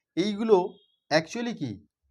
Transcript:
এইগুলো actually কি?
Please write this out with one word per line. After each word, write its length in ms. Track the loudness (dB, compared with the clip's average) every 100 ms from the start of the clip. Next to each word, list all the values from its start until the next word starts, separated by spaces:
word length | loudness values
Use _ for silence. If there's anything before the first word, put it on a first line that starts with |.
| _ -4
এইগুলো 580 | -2 -2 4 4 4 -6 _ _ 0
actually 460 | 0 0 -6 -6 -6
কি? 300 | -8 -10 -16 _ _